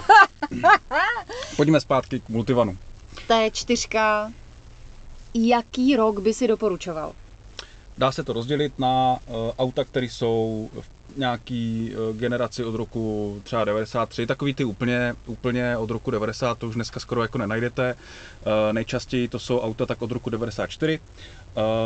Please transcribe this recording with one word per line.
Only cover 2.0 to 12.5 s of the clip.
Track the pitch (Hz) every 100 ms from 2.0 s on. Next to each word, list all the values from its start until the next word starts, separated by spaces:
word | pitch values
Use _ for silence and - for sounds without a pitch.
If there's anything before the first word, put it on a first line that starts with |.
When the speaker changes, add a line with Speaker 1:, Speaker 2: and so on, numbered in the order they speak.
| - 127
Speaker 2:
k | -
Multivanu. | 113 117 123 110 92 - - - - -
Speaker 1:
T | 226 220
čtyřka, | - - 240 - 220 214 214 214 233 - - - - - - - - -
jaký | 233 226 240 - - 254 269
rok | 220 202
by | 196
si | 220 247
doporučoval? | 220 214 175 180 156 151 - - - - - - - - -
Speaker 2:
Dá | 127
se | 131
to | 143
rozdělit | 113 120 147 147 -
na, | 127 131 127 127 -
eh, | 113 113 -
auta, | 131 135
které | 131 131 123
jsou | - 120 113 110 110 107 113
v | - - - 135
nějaký, | 127 120 - 120 117 113 113
eh, | 104 110 107
generaci | 120 120 117